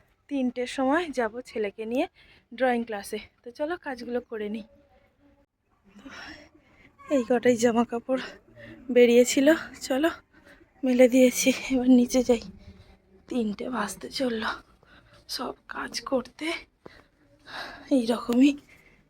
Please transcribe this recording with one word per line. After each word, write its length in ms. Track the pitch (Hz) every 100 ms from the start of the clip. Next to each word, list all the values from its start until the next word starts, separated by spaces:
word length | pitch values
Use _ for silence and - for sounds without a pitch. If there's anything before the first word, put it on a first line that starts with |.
| _ _ -
তিনটের 400 | 277 254 247 247 -
সময় 260 | 262 302 349 262
যাব 140 | 220 233 -
ছেলেকে 340 | 233 208 196 220
নিয়ে 140 | 247 359 _ _ _ _ 233
ড্রয়িং 240 | 254 240 233
ক্লাসে। 320 | 208 202 214 - _
তো 60 | 247 240
চলো 180 | 302 349 294
কাজগুলো 340 | 247 240 240 240
করে 160 | 220 208 214
নিই। 100 | 208 _ _ _ _ _ _ _ _ _ _ _ 202 208 262 - - 311 - 320 _ _ _ _ - 285
এই 80 | 226
কটাই 260 | 240 247 240
জামা 200 | 240 226 233
কাপড় 300 | 233 - 262 - - _ - - - - 247
বেরিয়েছিল, 520 | 240 240 240 - 277 330 - - -
চলো 220 | 262 320 - _ _ _ - _ _
মেলে 220 | 262 247 254
দিয়েছি। 360 | 262 254 - 262 247 -
এবার 160 | 262 254 254
নিচে 200 | 247 262 247
যাই, 140 | 233 202 - - - - _ _ _ -
তিনটে 360 | 247 220 196 233 240
বাজতে 320 | 208 - - -
চললো। 300 | 254 226 220 - - _ _ _ _ _ - -
সব 180 | 254 269 -
কাজ 200 | 269 269 214 -
করতে 380 | 262 - - 311 339 - _ - - _ _ _ _ - - - - - 277
এইরকমই 560 | 226 220 - 240 285 285 - _ _ _ _